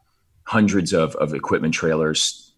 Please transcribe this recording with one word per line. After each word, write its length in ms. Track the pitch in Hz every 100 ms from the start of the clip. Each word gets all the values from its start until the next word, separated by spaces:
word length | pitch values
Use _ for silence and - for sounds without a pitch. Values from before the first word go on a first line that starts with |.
| _ _ _ _
hundreds 500 | - 113 104 98 85
of, 220 | 90 78 -
of 160 | 76 71
equipment 380 | - - 80
trailers 720 | 80 82 80 78 78 - - -